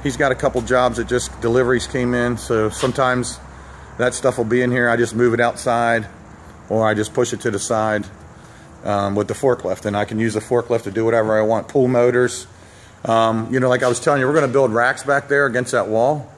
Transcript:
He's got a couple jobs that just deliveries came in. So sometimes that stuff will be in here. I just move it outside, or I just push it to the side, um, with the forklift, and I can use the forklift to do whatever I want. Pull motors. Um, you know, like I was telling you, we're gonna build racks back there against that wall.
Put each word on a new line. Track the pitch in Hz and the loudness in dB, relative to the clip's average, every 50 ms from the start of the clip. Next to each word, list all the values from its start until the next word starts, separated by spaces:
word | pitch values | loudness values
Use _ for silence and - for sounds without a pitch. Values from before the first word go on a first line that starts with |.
| - | -4
He's | 143 127 | -4 -2
got | - 147 135 | 0 0 0
a | 127 | 0
couple | - - 135 - 127 | 2 0 0 0 0
jobs | 117 104 127 127 127 123 117 | -2 2 2 4 4 2 0
that | 117 117 | -2 -4
just | - 120 123 - - - - | -2 -2 -2 -2 -4 -10 -4
deliveries | - 117 117 127 127 120 127 120 - | -2 2 2 4 4 4 2 0 -2
came | - - 131 123 120 123 | -4 -4 -2 -2 0 0
in. | 123 120 120 120 | 0 0 -2 -2
So | 110 - - 120 110 110 107 | -4 -4 -2 0 0 0 0
sometimes | 101 - - 127 123 - 135 127 127 123 120 - - - - - - - - - - - - - - | -2 -2 -4 -2 0 0 0 2 2 0 -2 -6 -8 -14 -18 -20 -20 -20 -20 -20 -20 -20 -20 -20 -6
that | - 123 123 123 | -2 -2 -2 -2
stuff | - - 131 117 | 0 -2 -2 0
will | - 117 | 0 -2
be | 110 117 123 | 0 0 0
in | 127 123 | 2 0
here. | 123 127 120 | 0 2 2
I | 120 117 | 2 2
just | 117 117 110 104 | 2 0 0 2
move | 113 120 120 113 | 2 2 2 4
it | 117 | 2
outside, | 120 117 - - - 131 117 117 117 117 117 113 107 92 - - - - - - - - - - - - | 0 0 -2 -2 -2 -2 0 0 2 2 0 0 -2 -6 -14 -20 -20 -20 -20 -20 -20 -20 -20 -20 -10 -4
or | 104 110 110 | 0 2 2
I | 110 107 | 2 2
just | 101 107 - - | 0 -2 -2 0
push | - 123 - - | -2 0 0 -2
it | 104 | -4
to | - 123 | -4 -4
the | 104 101 | -4 -2
side, | - - 117 110 107 110 107 107 98 - - - - - - - - - - - - - - - - | -4 -2 -2 0 0 0 -2 -2 -4 -8 -14 -20 -20 -20 -20 -20 -20 -20 -20 -20 -20 -20 -20 -10 -6
um, | - 104 101 101 101 101 | -4 -2 0 0 0 0
with | 104 104 | -2 -2
the | - 107 | -2 -4
forklift, | - - 135 123 - - 92 95 - - | -2 0 0 0 0 -2 -6 -6 -4 -4
and | 107 101 | -4 -2
I | 104 104 | -2 -4
can | - 113 | -2 -2
use | 107 113 113 104 | -2 -2 -2 -2
the | 107 | -4
forklift | - - 123 120 113 - 120 117 - | -4 0 0 0 0 0 -2 -2 -2
to | 104 | -4
do | 95 110 110 | -4 -2 0
whatever | 113 113 117 110 110 107 | 2 2 2 2 2 2
I | 107 | 2
want. | 107 107 113 110 - | 2 2 0 -2 -4
Pull | - - 143 127 | -2 0 2 2
motors. | 123 127 120 120 123 120 123 123 120 - - - - - - - - - - - - - - - | 4 4 4 4 4 4 2 2 0 -2 -8 -14 -16 -20 -20 -20 -20 -20 -20 -20 -20 -20 -10 -2
Um, | 120 113 113 113 113 113 113 110 110 | 2 2 4 4 4 2 -2 -4 -2
you | 123 131 | -2 0
know, | 127 127 | 2 2
like | 123 117 135 | 2 2 2
I | |
was | 123 120 120 | 0 0 0
telling | - 160 147 139 | 0 0 2 2
you, | 127 | 2
we're | 127 147 | 2 2
gonna | 160 143 | 2 2
build | 127 120 139 135 123 | 2 2 2 2 2
racks | 107 117 120 127 143 - - | 2 2 2 2 0 -2 -2
back | 139 139 139 - | 0 0 0 0
there | - 139 143 143 | 0 0 2 2
against | 135 113 123 123 - - | 2 0 -2 -4 0 -2
that | 120 98 | -2 0
wall. | 101 107 110 117 135 151 147 127 - - | 0 0 2 2 2 0 -2 -6 -12 -18